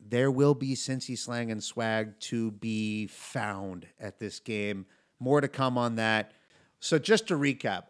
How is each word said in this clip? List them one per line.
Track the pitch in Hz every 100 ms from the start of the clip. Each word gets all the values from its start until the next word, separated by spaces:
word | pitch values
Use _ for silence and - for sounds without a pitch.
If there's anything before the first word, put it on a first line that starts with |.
there | 104 120 135
will | 131 143 135
be | 135
Cincy | 127 - 131 127 120
slang | - 120 113
and | 110
swag | - - 113 110 110 107
to | - 117 113
be | 104 113 110 107 107 101
found | - - 127 107 98 98 90 85 -
at | 101 -
this | 104 -
game. | - 107 104 98 95 _ _ -
More | 127 147
to | 139
come | 135 131 123
on | 120
that. | 113 110 110 104 _ _ _ _ _
So | - 160
just | - 214 220
to |
recap, | 156 143 131 113 92